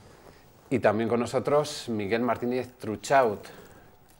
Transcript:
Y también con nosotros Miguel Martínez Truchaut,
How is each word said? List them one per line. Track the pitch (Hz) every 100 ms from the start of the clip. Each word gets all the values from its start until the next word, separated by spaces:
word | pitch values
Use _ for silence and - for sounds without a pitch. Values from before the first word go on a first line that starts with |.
| - - - - - - -
Y | 113
también | 110 104 113
con | 120
nosotros | 113 131 113 147 147 - -
Miguel | 107 98 113
Martínez | 123 110 120 127 113 -
Truchaut, | 110 104 - 139 120 98 - - - - - - -